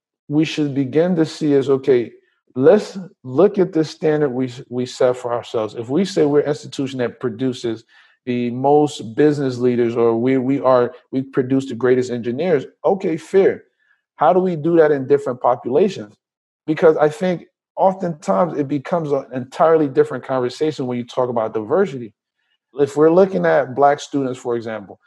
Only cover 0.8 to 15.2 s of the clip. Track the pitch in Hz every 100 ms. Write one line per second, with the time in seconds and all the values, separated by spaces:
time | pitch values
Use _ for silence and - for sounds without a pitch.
0.8 | 131 147 175 175 156 - 151 139 131 135
1.8 | 135 123 113 - _ _ _ 127 143 208
2.8 | - 196 170 _ 131 131 190 190 175 160
3.8 | 151 - 160 151 147 123 127 123 - 123
4.8 | 123 - 131 123 123 117 - 120 107 120
5.8 | 117 147 190 - 151 143 139 147 131 -
6.8 | 135 131 120 - 127 110 131 120 117 113
7.8 | _ _ _ _ - 123 120 123 139 147
8.8 | 147 - 120 113 151 147 135 120 123 120
9.8 | 117 117 117 113 123 135 127 139 127 127
10.8 | 120 - - 131 135 143 127 135 135 113
11.8 | 127 127 120 120 117 127 180 143 - _
12.8 | 151 196 175 160 - 190 160 95 _ _
13.8 | _ _ _ - 151 185 185 165 160 170
14.8 | 151 143 127 143